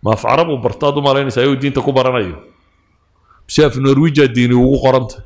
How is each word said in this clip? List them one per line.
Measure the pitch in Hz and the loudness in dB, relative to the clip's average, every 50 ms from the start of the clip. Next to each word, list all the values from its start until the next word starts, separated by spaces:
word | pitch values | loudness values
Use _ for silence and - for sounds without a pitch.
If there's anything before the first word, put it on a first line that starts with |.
| - | -2
Ma | 104 110 | -2 -4
af | 104 - | -2 0
Carab | 110 123 147 170 170 | -2 0 0 0 -2
uu | 151 123 | -2 -4
bartaad | 110 123 - - - 143 143 147 | -4 -6 -6 -2 -4 -2 -2 -2
u | 143 | -2
malaynaysaa | 143 135 139 143 135 110 123 123 | 0 0 0 -2 -2 -2 -2 0
yuu | 139 139 | 0 0
diinta | 131 135 143 127 131 | -2 -4 -4 -4 -2
ku | 127 - 135 | -4 0 0
baranayo? | 131 127 131 127 123 107 90 82 73 - - _ _ _ _ _ _ _ _ _ _ _ _ _ _ _ _ _ _ _ | 0 0 0 0 -2 -4 -6 -8 -14 -18 -20 _ _ _ _ _ _ _ _ _ _ _ _ _ _ _ _ _ _ _
Mise | _ - - 151 | _ 0 2 2
af | 147 - | 2 2
Norwegia | 127 135 135 135 131 156 165 147 147 147 131 | 0 0 2 2 4 2 2 2 2 2 2
diini | 117 123 120 120 123 | 2 0 0 2 2
ugu | 123 123 131 139 131 - | 2 4 2 2 2 2
qoranta? | 131 127 131 123 113 - - - | 2 2 2 0 -2 -12 -16 -20